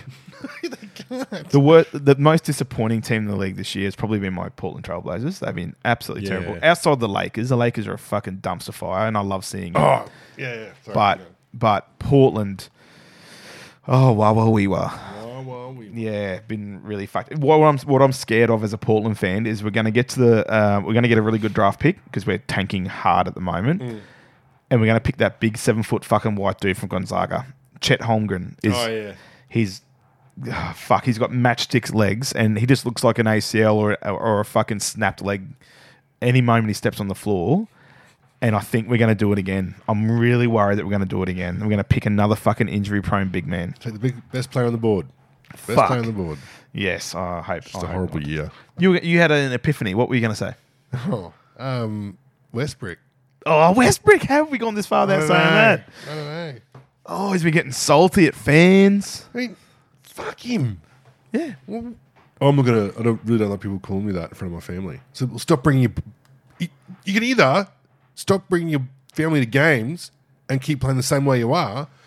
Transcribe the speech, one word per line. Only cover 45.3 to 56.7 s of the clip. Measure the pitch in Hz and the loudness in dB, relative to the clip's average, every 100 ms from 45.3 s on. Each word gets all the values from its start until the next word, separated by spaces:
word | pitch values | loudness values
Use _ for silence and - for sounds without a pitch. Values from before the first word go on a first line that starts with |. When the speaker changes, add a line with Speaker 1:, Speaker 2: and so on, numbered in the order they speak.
| _ - | _ -20
Speaker 1:
Best | - - 117 | -16 -2 2
Speaker 2:
Fuck. | 104 | 2
Speaker 1:
player | 123 | 2
on | 113 | -2
the | |
board. | 104 85 73 - - _ | -6 -6 -8 -14 -20 _
Speaker 2:
Yes, | - 95 85 - | -6 -4 -4 -8
I | 85 87 87 | -8 -6 -6
hope. | 82 85 | -8 -8
Speaker 1:
Just | - 95 | -10 -10
Speaker 2:
I | |
Speaker 1:
a | 85 | -6
Speaker 2:
hope | |
Speaker 1:
horrible | 87 90 82 | -4 -6 -6
Speaker 2:
not. | 73 | -6
Speaker 1:
year. | 78 76 - - - | -6 -8 -12 -14 0
Speaker 2:
You, | 185 175 | 2 2
you | 170 170 | 2 2
had | 165 | 4
an | 147 135 | 2 0
epiphany. | 123 160 143 107 | -2 -2 -2 -2
What | 98 123 | 0 0
were | |
you | 127 | 0
gonna | 113 104 | -2 -4
say? | - - _ _ _ | -8 -10 _ _ _
Speaker 1:
Oh, | 127 151 113 85 - _ - | -8 -6 -6 -8 -18 _ -12
um, | 131 127 113 107 101 92 _ _ _ | -8 -6 -6 -6 -10 -14 _ _ _
Westbrook. | 117 147 - 95 82 _ _ _ _ 151 | -6 -6 -8 -14 -14 _ _ _ _ 2
Speaker 2:
Oh, | 156 165 | 4 6
Westbrook. | 214 240 - - 381 | 6 4 4 4 4
How | - 285 | 4 2
have | 311 | 0
we | 254 | -2
gone | 226 208 | -4 -4
this | 190 | -2
far | 208 202 | 0 2
without | 190 | 2
Speaker 1:
I | |
don't | - | 2
Speaker 2:
saying | 180 | 2
Speaker 1:
know. | 160 | 4
Speaker 2:
that? | 160 226 180 - - - | 4 4 2 -2 -20 -14
Speaker 1:
I | |
don't | 151 147 160 165 | -10 -10 -10 -10
know. | 117 _ | -12 _